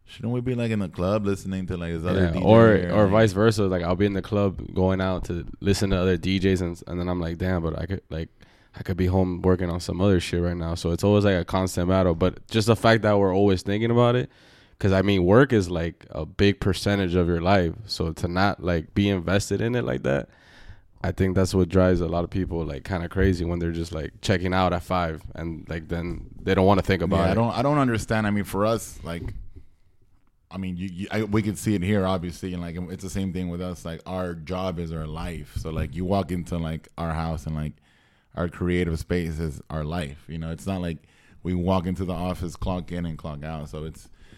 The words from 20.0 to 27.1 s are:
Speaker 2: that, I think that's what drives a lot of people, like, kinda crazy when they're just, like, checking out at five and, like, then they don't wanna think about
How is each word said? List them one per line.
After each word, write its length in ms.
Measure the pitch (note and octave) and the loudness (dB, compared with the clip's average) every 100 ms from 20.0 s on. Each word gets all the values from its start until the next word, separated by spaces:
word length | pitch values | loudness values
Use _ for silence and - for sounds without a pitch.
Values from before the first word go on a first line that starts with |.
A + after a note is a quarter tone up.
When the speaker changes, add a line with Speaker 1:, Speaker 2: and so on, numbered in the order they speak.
Speaker 2:
that, 240 | - C#2+ - _ _ - - - _ - | -2 -2 -4 _ _ -20 -20 -20 _ -8
I 100 | F2 | -6
think 220 | - F#2+ | 0 0
that's 200 | F#2 F#2 | 2 2
what 160 | G2 F2 | 2 2
drives 300 | F#2+ F#2 F2 | 4 4 4
a 40 | E2 | 0
lot 180 | E2+ | -2
of 60 | E2+ | -2
people, 320 | G2 F2+ E2+ | -4 -4 -4
like, 220 | D#2 C#2 | -6 -8
kinda 240 | - F#2 E2+ | -6 -6 -4
crazy 340 | F#2+ F#2+ F2 | 2 2 2
when 140 | E2+ F2 | 0 -2
they're 140 | E2+ | -2
just, 180 | E2 E2 | -4 -6
like, 220 | E2 D2 - | -6 -10 -6
checking 320 | - F#2 F#2 | -2 0 2
out 220 | F#2 F2+ | 2 2
at 80 | F2 | 0
five 400 | - F2+ E2+ D#2 - | -2 -2 -2 -4 -10
and, 320 | - E2+ D#2+ - | -10 -8 -8 -8
like, 220 | E2 D#2 | -10 -6
then 380 | E2+ F2 - - - | -6 -6 -8 -10 -8
they 120 | - | 0
don't 120 | F#2+ F#2+ | 4 6
wanna 160 | G2 | 6
think 180 | - F#2+ | 4 2
about 200 | E2+ | 2